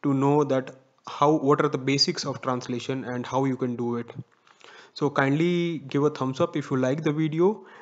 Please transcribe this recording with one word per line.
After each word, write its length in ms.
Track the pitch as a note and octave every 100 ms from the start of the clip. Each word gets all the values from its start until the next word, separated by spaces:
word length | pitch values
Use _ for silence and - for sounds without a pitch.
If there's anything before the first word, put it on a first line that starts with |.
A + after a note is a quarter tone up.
to 100 | D3
know 320 | C3+ C#3 D3
that 320 | C#3+ C3 B2+ - _ _ -
how, 260 | - C#3+
what 300 | D#3 C3+ D3
are 60 | D3+
the 100 | C#3+
basics 480 | C3 C#3 - E3 D3+
of 160 | A#2+
translation 640 | C3+ B2+ - B2 - C3
and 200 | A#2 B2
how 220 | A#2+ B2+ C#3
you 100 | B2+
can 180 | B2+
do 220 | A#2+ A#2+ A#2+
it. 140 | A#2 - - _ _ _ - - -
So 160 | - D3
kindly 720 | C#3+ C3+ D3 E3+ F3 E3+ D#3+
give 240 | C3 C#3+
a 80 | D3
thumbs 300 | D3 C3 C3
up 160 | E3+ D#3+
if 140 | C#3+
you 60 | C3+
like 280 | B2+ D3+
the 80 | D#3
video, 520 | D3 D#3+ D#3 F#3 A3 - -